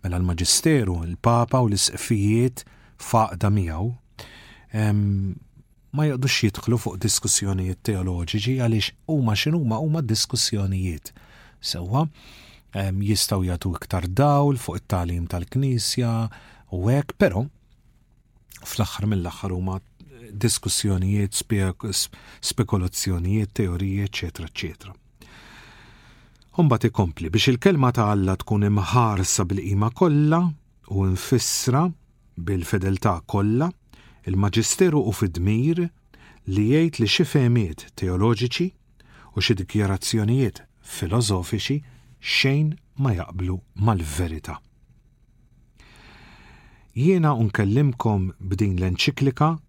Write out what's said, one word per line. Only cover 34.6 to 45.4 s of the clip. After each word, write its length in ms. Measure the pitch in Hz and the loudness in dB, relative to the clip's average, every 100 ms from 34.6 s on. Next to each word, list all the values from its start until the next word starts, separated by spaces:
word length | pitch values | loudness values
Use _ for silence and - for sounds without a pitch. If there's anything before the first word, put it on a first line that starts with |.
| 110 - 185 151 | 0 2 4 4
hu 80 | 107 | 0
fi 160 | 104 101 | 0 -2
dmir 540 | 85 92 110 139 170 170 _ _ - - - - | 0 0 2 2 0 -2 _ _ -20 -20 -14 -4
li 180 | 95 | 0
jgħid 360 | 107 147 165 160 | 2 4 2 2
li 60 | 107 | 0
xi 140 | - 165 | 2 2
fehmiet 560 | 147 123 120 92 78 - - | 4 4 4 0 -6 -16 -6
teoloġiċi 680 | 92 90 110 110 123 - 180 _ _ _ - - - - | -2 2 2 2 -2 -2 -4 _ _ _ -20 -20 -10 -4
u 80 | |
xi 120 | - 98 | 0 0
dikjarazzjonijiet 1040 | 92 107 101 95 - 113 107 127 120 - - _ | 0 0 0 -2 -2 0 2 2 0 -4 -20 _
filosofiċi 1000 | - - 87 113 107 95 87 107 - 147 - - - - | -16 -8 -2 0 2 0 -2 -4 -2 -4 -6 -20 -20 -14
xejn 500 | - - 139 143 156 - _ - | -4 0 2 2 0 -2 _ -2
ma 80 | 135 | 0
jaqblu 460 | 90 - 87 92 92 - | 0 -4 -4 -4 -4 -8
mal-verità. 840 | - 104 101 80 73 87 78 - 76 _ _ _ _ _ _ _ _ | -2 0 0 -2 -4 -4 -6 -10 -14 _ _ _ _ _ _ _ _